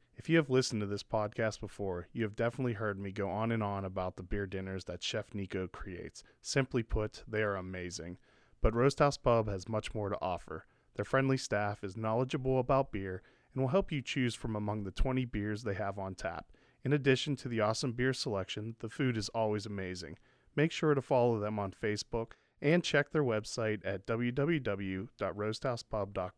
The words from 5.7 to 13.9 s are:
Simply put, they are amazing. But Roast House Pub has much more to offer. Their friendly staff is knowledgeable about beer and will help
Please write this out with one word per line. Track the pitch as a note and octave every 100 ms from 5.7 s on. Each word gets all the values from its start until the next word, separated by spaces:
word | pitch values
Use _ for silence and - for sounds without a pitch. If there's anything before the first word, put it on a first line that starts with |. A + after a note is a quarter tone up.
| - - F2 - - - _
Simply | - C#3 C3 C3
put, | A2 A2+ G#2+ - -
they | G#2+
are | G#2+ G2
amazing. | F#2 F#2 F2+ F2 E2 F2+ _ _ _ _
But | A2+
Roast | A#2 C3+ -
House | C#3+ -
Pub | - A#2 A2
has | G2 F#2
much | A2 -
more | G#2+ G2+
to | G2+
offer. | F#2 F2 - D#2+ - _ _ -
Their |
friendly | G#2 C3+ C3+ C3
staff | - G#2 G#2 G#2
is | G2+ G2
knowledgeable | A2 A2+ B2+ D3 C3 C3
about | B2+ C3+ C3+
beer | G#2 F#2+ F#2 - _ _
and | B2+
will | C3
help | F3+ -